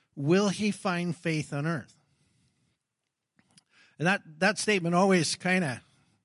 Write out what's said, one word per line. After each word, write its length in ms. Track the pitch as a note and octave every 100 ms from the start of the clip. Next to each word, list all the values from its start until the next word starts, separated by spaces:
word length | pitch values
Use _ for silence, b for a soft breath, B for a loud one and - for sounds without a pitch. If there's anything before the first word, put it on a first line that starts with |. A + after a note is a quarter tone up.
| _
will 360 | - C#3 F#3 G#3
he 200 | F3+ G#3
find 460 | G3 G3+ F3 F3 D#3+
faith 380 | E3+ D#3 C#3+
on 120 | C#3+ D3+
earth?" 300 | E3 - _ _ _ _ _ _ _ _ _ _ _ _ _ _ _ _ _ b b b -
And 80 | D#3+
that, 140 | G3 - D#3
that 200 | F#3+ F#3+
statement 360 | - G3+ E3+
always 400 | F3 G3 F#3 D3+
kinda 460 | - F3+ F#3 D#3 A#2 - _ _ _